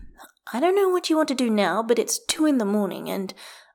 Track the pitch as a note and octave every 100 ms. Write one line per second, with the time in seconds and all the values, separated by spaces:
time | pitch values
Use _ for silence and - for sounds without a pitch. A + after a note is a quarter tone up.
0 | - - - _ - A3+ E4 F#4+ G4 F4+
1 | F4 D#4 D#4 B3+ B3 G#3+ G3 F3+ A3+ A#3
2 | - - - - D#4 C#4 G3+ G#3 G3 E3+
3 | D#3+ F#3 F#3+ - - - -